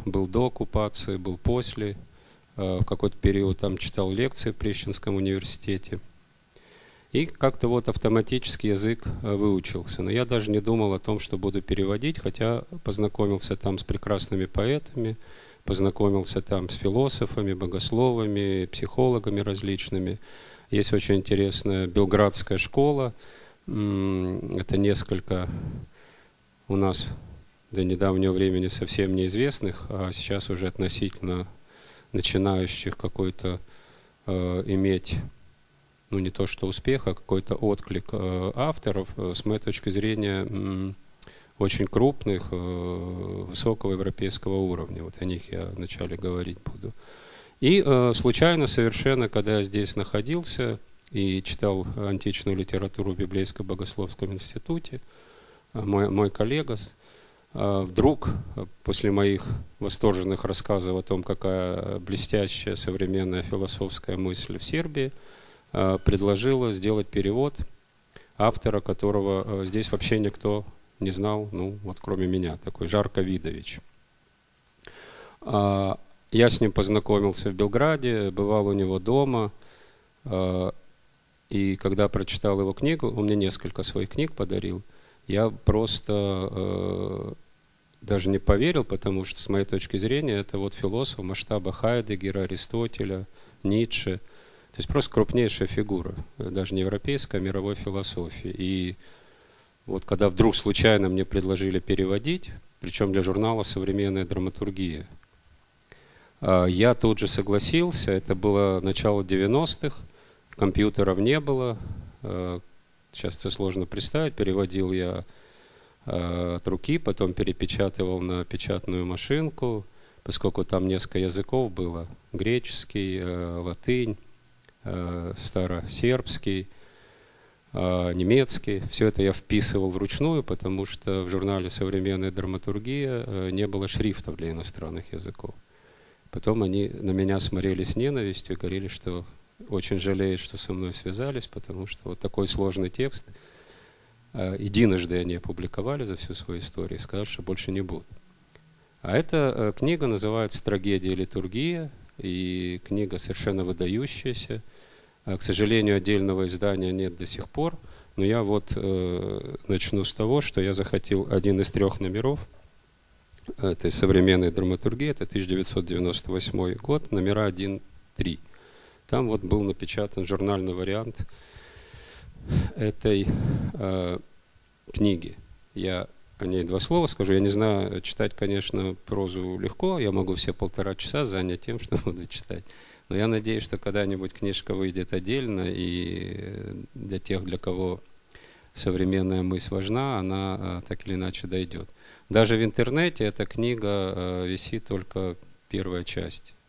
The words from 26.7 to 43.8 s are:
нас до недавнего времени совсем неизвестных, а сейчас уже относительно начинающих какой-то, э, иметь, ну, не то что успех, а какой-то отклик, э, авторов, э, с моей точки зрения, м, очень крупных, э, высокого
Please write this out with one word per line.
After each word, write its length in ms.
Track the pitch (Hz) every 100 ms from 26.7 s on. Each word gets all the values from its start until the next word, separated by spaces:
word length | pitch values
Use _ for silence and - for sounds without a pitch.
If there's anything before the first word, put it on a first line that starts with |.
| 98
нас 300 | 95 - - - - - - _ -
до 140 | 95
недавнего 480 | 92 90 95 95 95
времени 340 | 92 95 92 92
совсем 480 | - 90 - 95
неизвестных, 720 | 95 92 104 139 - 98 - -
а 200 | 98 92
сейчас 380 | 90 - 101 -
уже 160 | 90 90
относительно 800 | - 92 - 98 - 92 90 95 - - - - - -
начинающих 840 | 98 - 95 98 95 92 - 95 -
какой-то, 640 | - - 95 - 92 90 - - - - - _ -
э, 360 | 92 90 90 -
иметь, 520 | 95 98 92 - - - - - - _ _ _ _ -
ну, 80 | 98
не 120 | 92
то 160 | - 98
что 200 | - 95
успех, 400 | - - 135 98
а 80 |
какой-то 400 | 90 - 95 -
отклик, 520 | - 107 101 - 92 -
э, 400 | 104 92 92 92
авторов, 540 | - 151 - 110 98 92 -
э, 160 | 92
с 100 | 87
моей 160 | 107 107
точки 300 | - 98 104
зрения, 560 | 98 110 107 101 98 95
м, 500 | 98 98 95 95 98 - - - - - -
очень 280 | 98 - 95
крупных, 600 | 113 135 - 104 92 -
э, 60 | 90
высокого 1400 | 90 90 90 87 90 90 95 95 92 95 113 110